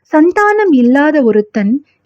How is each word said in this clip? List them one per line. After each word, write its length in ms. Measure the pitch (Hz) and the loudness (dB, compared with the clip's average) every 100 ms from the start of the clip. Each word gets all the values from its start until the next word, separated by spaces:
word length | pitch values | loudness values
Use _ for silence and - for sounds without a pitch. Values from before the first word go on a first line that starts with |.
| _ | _
சந்தானம் 580 | 311 330 359 415 415 403 | 0 0 0 0 0 0
இல்லாத 520 | 269 240 262 302 302 | 0 2 2 0 0
ஒருத்தன் 640 | 240 214 208 214 202 269 - _ | 0 0 -2 -6 -4 -4 -8 _